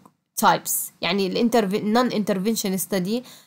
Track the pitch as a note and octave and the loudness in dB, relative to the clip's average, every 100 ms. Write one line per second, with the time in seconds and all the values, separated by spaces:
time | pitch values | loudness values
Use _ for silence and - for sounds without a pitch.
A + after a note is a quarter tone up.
0 | _ _ _ - G3+ E3 - - - - | _ _ _ 0 2 2 0 -6 -8 -6
1 | E3 G3 F#3+ F#3+ A#3+ A#3+ F#3+ G3+ G#3 A3+ | -2 0 0 0 2 2 2 0 0 2
2 | A#3+ G#3+ G3+ G3 G3+ A3 G3+ F#3+ - G3 | 2 0 -2 -2 -2 -2 -2 -4 -2 -4
3 | F3+ A#3 - - | -2 -4 -6 -16